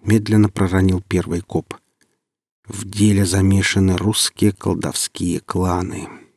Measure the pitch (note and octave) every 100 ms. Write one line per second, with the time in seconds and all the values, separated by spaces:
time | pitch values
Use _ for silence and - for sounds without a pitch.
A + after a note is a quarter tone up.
0 | G2 G#2+ G#2 G#2+ G#2 - F#2+ F#2+ F#2+ F#2
1 | - F#2 E2 E2+ - E2 - - _ _
2 | _ _ _ _ _ _ - G2 G2+ G2+
3 | G#2 G2 G2 G2 F#2+ G2 F#2+ G2 F#2+ F2+
4 | G2 G#2+ - - G#2 F#2+ F#2+ F2+ C#2+ -
5 | - - F2 D#2 - F#2+ F#2 F2+ F#2 -
6 | - - -